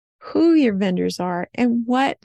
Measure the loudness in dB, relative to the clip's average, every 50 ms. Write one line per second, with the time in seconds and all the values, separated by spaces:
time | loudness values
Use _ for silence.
0 | _ _ _ _ -14 -6 -2 2 2 4 4 4 4 2 2 0 0 0 0 0
1 | -2 -2 -4 -4 -4 -4 -4 -6 -6 -8 -4 -2 0 0 0 -2 -2 -2 0 0
2 | 0 -2 -2 -6